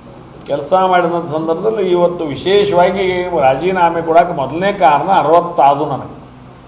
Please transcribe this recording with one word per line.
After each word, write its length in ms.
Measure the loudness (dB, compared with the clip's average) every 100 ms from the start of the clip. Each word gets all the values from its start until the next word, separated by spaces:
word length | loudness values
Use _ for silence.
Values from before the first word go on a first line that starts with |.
| -20 -20 -20 -18 -8
ಕೆಲಸ 280 | -8 -2
ಮಾಡಿದ 520 | 0 2 2 0 -2 -4
ಸಂದರ್ಭದಲ್ಲಿ 640 | -6 -4 -4 -2 -2 0
ಇವತ್ತು 340 | 0 0 -2
ವಿಶೇಷವಾಗಿ 1160 | -8 -6 0 0 2 2 2 0 -2 -2 -2 0
ರಾಜೀನಾಮೆ 600 | 2 2 0 0 0 0
ಕೊಡೋಕೆ 300 | 0 2 2
ಮೊದಲನೇ 400 | -2 -6 -4 -4
ಕಾರಣ 360 | 2 2 2 2
ಅರವತ್ತಾದು 800 | 0 4 2 2 2 2 2 -2
ನನಗೆ, 380 | -6 -10 -18 -20 -20 -20 -20